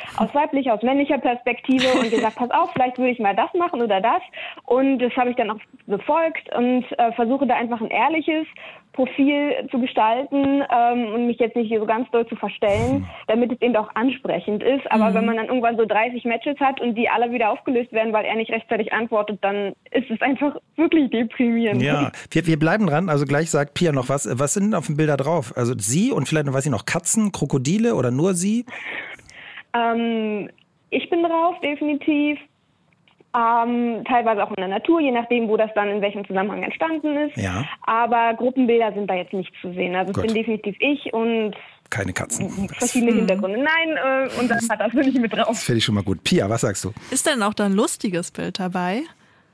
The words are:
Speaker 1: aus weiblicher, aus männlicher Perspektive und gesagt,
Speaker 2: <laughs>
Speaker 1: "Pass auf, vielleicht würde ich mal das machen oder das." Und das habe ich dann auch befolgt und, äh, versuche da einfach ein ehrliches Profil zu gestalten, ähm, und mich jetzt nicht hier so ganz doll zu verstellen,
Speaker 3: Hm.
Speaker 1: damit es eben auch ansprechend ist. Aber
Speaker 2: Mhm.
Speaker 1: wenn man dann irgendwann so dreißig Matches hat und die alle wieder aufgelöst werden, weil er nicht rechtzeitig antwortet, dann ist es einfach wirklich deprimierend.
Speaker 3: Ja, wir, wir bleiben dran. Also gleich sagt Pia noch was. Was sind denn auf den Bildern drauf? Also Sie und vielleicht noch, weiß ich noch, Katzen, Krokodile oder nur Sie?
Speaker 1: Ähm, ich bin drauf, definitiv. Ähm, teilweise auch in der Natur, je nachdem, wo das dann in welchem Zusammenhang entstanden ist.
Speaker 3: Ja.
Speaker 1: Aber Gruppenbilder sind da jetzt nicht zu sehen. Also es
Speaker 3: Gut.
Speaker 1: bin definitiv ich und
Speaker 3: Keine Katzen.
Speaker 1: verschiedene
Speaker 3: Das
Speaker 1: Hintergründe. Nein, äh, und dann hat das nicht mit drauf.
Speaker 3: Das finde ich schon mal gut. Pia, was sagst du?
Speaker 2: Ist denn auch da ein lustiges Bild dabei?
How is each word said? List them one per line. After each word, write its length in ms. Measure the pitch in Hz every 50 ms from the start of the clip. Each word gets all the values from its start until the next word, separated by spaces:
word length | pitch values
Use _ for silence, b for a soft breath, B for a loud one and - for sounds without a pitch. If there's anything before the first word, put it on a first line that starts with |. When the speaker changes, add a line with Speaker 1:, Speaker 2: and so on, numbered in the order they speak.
| B B B
Speaker 1:
aus 180 | B 220 - -
weiblicher, 400 | 285 302 302 294 269 262 262 220
aus 80 | 208
männlicher 360 | 220 247 269 277 285 285 302
Perspektive 760 | 262 - 269 240 240 - 247 240 - - - 262 262 247 262 254
und 140 | 262 240 233
gesagt, 280 | 226 254 240 220 214
Speaker 2:
<laughs> 0 |
Speaker 1:
"Pass 120 | - 247 240
auf, 200 | - 294 349 370
vielleicht 260 | - - 254 254 254
würde 140 | - 254 254
ich 80 | 247 247
mal 160 | 220 196 196
das 180 | 196 262 330 -
machen 260 | 359 339 349 349 247
oder 180 | 240 220 196 190
das." 220 | 190 226 277 370 - - B B B B B B B
Und 360 | - 240 254 269 269 269 233
das 120 | 247 240 -
habe 140 | 269 247 247
ich 40 | 240
dann 160 | 240 226 196
auch 80 | 185 - - _ - - -
befolgt 640 | - 202 196 - - 294 330 330 330 320 - - - -
und, 300 | - 240 247 254 247 240 - -
äh, 140 | - 240 226
versuche 340 | 226 - 240 226 262 269 277
da 100 | 233 247
einfach 260 | - 240 226 240 220
ein 80 | 226 -
ehrliches 580 | - 196 233 285 320 320 285 - 311 311 320 - - B B B B B B B -
Profil 760 | - 254 247 - - 269 277 294 285 294 294 - - - -
zu 100 | - 254
gestalten, 840 | 247 247 - - 214 220 226 247 285 285 285 277 277 277 277 277 277 -
ähm, 440 | - 240 233 240 240 240 240 214 208
und 140 | 233 240
mich 120 | 240 233 -
jetzt 160 | 247 220 220
nicht 120 | 240 233
hier 120 | 214 233 214
so 60 | 214
ganz 240 | 214 220 220 262 -
doll 160 | - 233 233
zu 80 | 233 233
verstellen, 600 | - - 202 - - 233 208 196 214 233 247 269
Speaker 3:
Hm. 100 | 285 B B B B B
Speaker 1:
damit 240 | B 214 233 240 226
es 100 | 254 -
eben 140 | - 247 233
auch 140 | 214 214 - -
ansprechend 720 | 220 226 269 240 - - 180 - 175 190 - 208 208 -
ist. 280 | 233 269 269 - -
Aber 200 | - 226 220 226
Speaker 2:
Mhm. 20 | 190
Speaker 1:
wenn 120 | 226 -
man 120 | 226 226
dann 80 | 226 220
irgendwann 320 | 226 254 254 226 233 233
so 80 | 220 226
dreißig 400 | 196 208 208 220 247 247 240 -
Matches 340 | 240 226 226 - 294 285 -
hat 220 | 285 269 262 -
und 140 | - 240 214
die 120 | 220 233
alle 240 | - - 220 233 240
wieder 200 | 240 247 233 202
aufgelöst 400 | 226 - - - 262 240 240 -
werden, 220 | - 220 220 226 214
weil 120 | 220 196
er 100 | - 208
nicht 140 | 226 220 -
rechtzeitig 420 | 226 220 - - 233 208 214 -
antwortet, 480 | - 202 233 233 233 208 208 214 214 185
dann 320 | - 196 202 202 202 196 - _ _ -
ist 180 | - 262 240 -
es 100 | 226 -
einfach 340 | - 262 269 - 294 294 285 - _ _ -
wirklich 360 | - 320 330 - 320 277 240
deprimierend. 720 | - 226 254 226 - - 254 240 233 233 233 220 202 123
Speaker 3:
Ja, 300 | 127 143 - 147 139 117 B B B B
wir, 160 | - 156 160
wir 120 | 165 160 147
bleiben 280 | 160 160 185 220 220
dran. 220 | 160 143 151 190 185
Also 160 | 151 143 147
gleich 260 | 135 143 147 165 160
sagt 240 | - 147 143 143 -
Pia 160 | - 175 165
noch 180 | 143 135 120 -
was. 180 | 135 143 - -
Was 240 | 135 120 143 143 -
sind 80 | 202 196
denn 100 | 214 220
auf 140 | 175 139
den 100 | - 151
Bildern 200 | 143 156 151 147
drauf? 360 | 139 135 147 170 165 120 - -
Also 200 | - 120 117 127
Sie 340 | 117 101 - 123 170 214 262
und 160 | - 160 135
vielleicht 200 | - 156 151 147
noch, 60 | 139 131
weiß 120 | 139 131
ich 60 | 151
noch, 140 | 127 113 -
Katzen, 460 | - - 170 - - - 220 214 202
Krokodile 640 | - - 156 139 - 139 123 147 180 214 226 240 220
oder 160 | 175 123 123
nur 220 | 123 131 160 196 190
Sie? 320 | 170 180 202 220 240 240 B B B B B B B B B B B B B B B B B B B B B -
Speaker 1:
Ähm, 760 | 233 233 233 226 233 233 233 226 226 220 214 214 208 - - - _ _ _ _ _ _ -
ich 200 | - 269 - -
bin 140 | 359 339 339
drauf, 320 | 339 330 330 330 349 349 349
definitiv. 800 | - 285 294 294 302 294 302 285 - 320 302 294 294 294 302 285 - _ _ _ _ _ _ _ _ _ _ _ _ _ _ _ _ _
Ähm, 720 | - 240 233 226 233 233 233 240 240 240 240 233 233 208 220
teilweise 380 | - 262 240 220 226 226 202 185
auch 60 | 185
in 60 | 214
der 140 | 196 185 185
Natur, 300 | 196 208 - - 330 339
je 120 | 302 269
nachdem, 360 | 240 233 233 233 240 240 233 208
wo 60 | 214
das 140 | 214 214 214 220
dann 120 | 208 208
in 140 | 208 202 208
welchem 240 | 196 202 202 208 202
Zusammenhang 380 | - 190 190 190 214 185 180 180
entstanden 520 | 202 - - 320 330 320 311 302 302 294
ist. 220 | 285 302 294 -
Speaker 3:
Ja. 260 | - 101 92 90 98 143 B B B -
Speaker 1:
Aber 500 | - 226 226 240 226 240 233 233 233 226
Gruppenbilder 560 | 226 233 254 262 269 254 226 233 233 226 214 190
sind 140 | 202 208
da 60 | 190 190
jetzt 200 | 180 175 - -
nicht 200 | 190 175 - - -
zu 100 | - 185 175
sehen. 220 | 180 185 180 180
Also 140 | 185 185 180
es 40 | 196
Speaker 3:
Gut. 100 | - 202
Speaker 1:
bin 80 | 226 220
definitiv 420 | 220 220 233 220 208 - 202 190 -
ich 340 | - 277 294 269 - - -
und 400 | 226 226 233 226 226 214 214 202 B B B B B _ -
Speaker 3:
Keine 200 | - 107 98 95
Katzen. 560 | 90 - - - - - - - - 185 196 - -
Speaker 1:
verschiedene 360 | - 247 240 - 254 233 233
Speaker 3:
Das 80 | 226 202
Speaker 1:
Hintergründe. 400 | 190 185 190 196 202 185 202 226
Nein, 380 | 277 311 320 330 330 320 311
äh, 420 | 269 269 269 262 262 269 254 - -
und 80 | 240 233
dann 180 | 226 - 226
hat 120 | - 220 196
das 140 | 202 226 226
nicht 260 | 269 277 269 247 247
mit 120 | 233 220
drauf. 180 | - 190 226 -
Speaker 3:
Das 140 | 233 - -
finde 140 | - 123
ich 80 | 113 -
schon 80 | - 107
mal 80 | 101 98
gut. 200 | 101 95 - -
Pia, 260 | - 185 165 107 98
was 120 | 113 117
sagst 220 | - 117 95 - -
du? 80 | 95 - - - -
Speaker 2:
Ist 160 | 254 269 -
denn 160 | 330 294 240 202
auch 100 | 208 208
da 120 | - 208
ein 80 | 202 196
lustiges 580 | 196 254 349 - - - 220 175 170 175 -
Bild 280 | - - 170 175 185 -
dabei? 440 | 185 180 180 185 180 180 190 240 320 330 b b b b b b b b